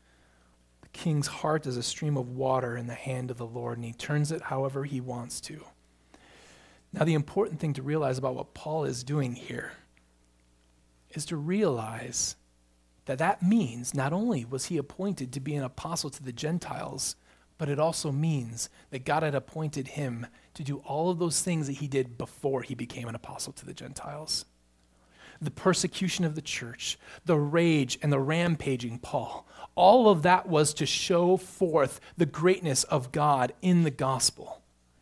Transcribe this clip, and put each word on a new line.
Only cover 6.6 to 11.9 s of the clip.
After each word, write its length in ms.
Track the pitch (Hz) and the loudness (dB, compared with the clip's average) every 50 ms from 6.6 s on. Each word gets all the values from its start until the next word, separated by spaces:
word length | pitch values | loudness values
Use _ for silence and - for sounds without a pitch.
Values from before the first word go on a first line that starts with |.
| - - - _ _ _ | -20 -20 -20 _ _ _
Now, 100 | - - | -2 0
the 120 | 156 165 160 | 2 4 4
important 440 | 151 147 - - 190 220 - 160 147 | 2 0 0 0 0 0 0 -2 -4
thing 140 | 165 151 | -4 -4
to 100 | 135 139 | -4 -4
realize 360 | 131 143 151 156 147 131 127 131 | -4 -2 -2 0 0 0 0 0
about 180 | 135 131 127 | -2 -4 -4
what 180 | - - - - | -4 -8 -12 -12
Paul 300 | - - 151 156 160 143 | -12 -8 -4 -4 -2 -2
is 180 | 135 127 120 | -2 -4 -6
doing 320 | 123 131 147 151 135 123 120 | -4 -2 0 0 0 -2 -4
here 380 | - - - 120 120 - - - - - _ _ _ _ _ _ _ _ _ _ _ _ _ _ _ _ _ _ _ _ _ _ _ _ _ | -8 -10 -10 -10 -8 -10 -10 -12 -16 -20 _ _ _ _ _ _ _ _ _ _ _ _ _ _ _ _ _ _ _ _ _ _ _ _ _
is 140 | - 156 147 | -8 -8 -6
to 100 | - 170 | -4 -4
realize 1000 | 147 147 165 185 214 214 165 127 117 110 110 | -2 0 0 2 4 4 2 2 0 -2 -6